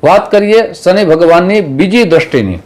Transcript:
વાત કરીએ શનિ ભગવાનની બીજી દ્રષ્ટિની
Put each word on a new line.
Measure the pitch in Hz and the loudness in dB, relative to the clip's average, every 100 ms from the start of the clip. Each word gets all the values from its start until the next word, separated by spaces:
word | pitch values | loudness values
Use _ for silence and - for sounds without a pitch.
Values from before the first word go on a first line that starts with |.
વાત | 147 196 208 | 2 0 2
કરીએ | 208 208 220 226 | -2 2 0 0
શનિ | - 180 185 | -4 -2 0
ભગવાનની | 190 160 170 170 180 214 165 135 | 0 2 2 2 2 -2 -4 -4
બીજી | 180 240 208 | -2 0 0
દ્રષ્ટિની | 165 160 135 98 90 | 0 0 -4 -4 -8